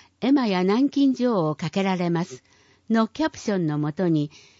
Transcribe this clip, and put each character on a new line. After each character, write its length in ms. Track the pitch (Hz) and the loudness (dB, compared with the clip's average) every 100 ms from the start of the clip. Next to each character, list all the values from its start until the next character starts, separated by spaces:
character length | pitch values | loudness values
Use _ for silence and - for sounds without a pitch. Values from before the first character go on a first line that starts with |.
| - _ | -20 _
絵 120 | 247 | 2
馬 160 | 285 233 | 2 2
や 160 | 180 | 0
南 260 | 185 220 277 | 2 2 2
京 240 | 285 277 | 2 2
錠 360 | 247 247 208 156 | 2 0 0 0
を 60 | |
か 140 | 151 160 | -2 -4
け 140 | 196 | -2
ら 120 | 190 | -2
れ 140 | 180 175 | 0 0
ま 160 | 170 | -2
す 180 | 175 127 _ _ _ _ - | -4 -10 _ _ _ _ -2
の 180 | 226 220 | 0 0
キ 160 | - | -2
ャ 60 | 320 | -4
プ 80 | - | -4
シ 160 | - | -4
ョ 60 | 196 | -2
ン 60 | |
の 140 | 156 147 | 0 -2
も 140 | 151 | -2
と 160 | 151 180 | -2 0
に、 200 | 156 147 - - | 0 -2 -8 -20